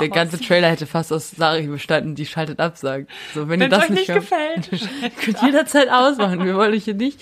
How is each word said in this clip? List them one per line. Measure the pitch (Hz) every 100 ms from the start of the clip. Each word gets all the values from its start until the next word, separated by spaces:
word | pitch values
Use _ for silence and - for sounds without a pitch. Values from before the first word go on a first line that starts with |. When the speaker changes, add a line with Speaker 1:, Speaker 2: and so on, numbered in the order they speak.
Speaker 1:
Der | 156
ganze | 180 170 170
Trailer | - 175 170
hätte | 160 151
fast | 165 160
aus | 156 -
Sari | - 160 160 147
bestanden, | 147 - 156 156
die | 143 151
schaltet | 165 156 143
ab, | 165 160
sagt. | 135 135 139 - -
So, | 151 151
wenn | 170
ihr | -
Speaker 2:
Wenn's |
Speaker 1:
das | 208
Speaker 2:
euch | 330
Speaker 1:
nicht | 208 381
Speaker 2:
nicht | 415 -
Speaker 1:
hört, | 339 302 330 -
Speaker 2:
gefällt, | 180 208 277 240 -
Speaker 1:
<laughs> |
könnt | - 196
ihr | 247
jederzeit | 285 - 294 254
ausmachen. | 247 262 269 196 180
Wir | 185 190
wollen | 214
euch | 220
hier | 220
nicht, | 202 262 277